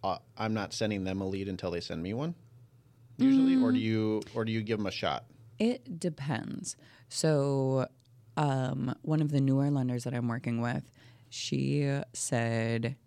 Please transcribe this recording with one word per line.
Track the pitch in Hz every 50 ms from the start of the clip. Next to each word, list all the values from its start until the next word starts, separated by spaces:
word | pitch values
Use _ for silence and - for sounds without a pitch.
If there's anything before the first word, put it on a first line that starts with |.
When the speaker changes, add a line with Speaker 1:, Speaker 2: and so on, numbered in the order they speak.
Speaker 1:
uh, | - 95 92 - - - _ -
I'm | 110 110 110
not | 107 98 -
sending | - - 113 107 107 98 95
them | 95 95 98
a | 98 95
lead | 98 98 98 101
until | 92 90 - 90
they | 87 85
send | - - 85 80
me | 85 95 107
one, | 123 147 170 170 - - - - - - - _ - _ _ _ _ - - - -
usually? | 254 269 269 269 262 262 262
Or | 262 254 254
do | 254 254
Speaker 2:
Mm. |
Speaker 1:
you, | - 110 110 110 107 107 107 107 104 - -
or | 117 110
do | 113
you | 110 113
give | 107 107 113 104
them | 104
a | 92
shot? | - - - 85 69 - - - - - - - - -
Speaker 2:
It | 214 233 247 - - - 170 165
depends. | - 175 151 - 139 147 139 - - - - - - - - - - - - - - _
So, | - - - 160 151 143 139 143 139 139 135 131 135 131 127 - - _ _ _ - - - - - -
um, | 151 143 135 131 131 131 139 135 131 143 - -
one | - 160 156 156
of | 156 147
the | 147 139
newer | 139 135 135 135 139 143
lenders | 143 139 127 127 123 120 117
that | 123 120
I'm | 120 120 120
working | 117 120 - 120 117 117
with, | 117 120 123 - - - _ - - - - - - -
she | - - - - 139 135 135 135 143 147 143 139 139 139 - - -
said | - - - 131 117 117 117 117 113 113 113 117 113 113 117 131 - _